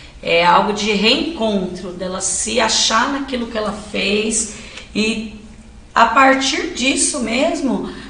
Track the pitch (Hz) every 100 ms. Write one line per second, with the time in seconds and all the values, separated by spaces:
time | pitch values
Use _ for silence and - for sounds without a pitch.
0 | - - - 170 175 175 202 196 208 196
1 | 214 302 - - 220 202 175 - 185 180
2 | 185 185 - - 214 226 220 - - 226
3 | 269 277 277 240 226 214 208 208 - 196
4 | 196 208 226 233 - - - - - 196
5 | 220 220 220 - - - - - - -
6 | 226 277 269 262 - 330 - - 262 277
7 | - 294 220 233 320 349 262 196 - -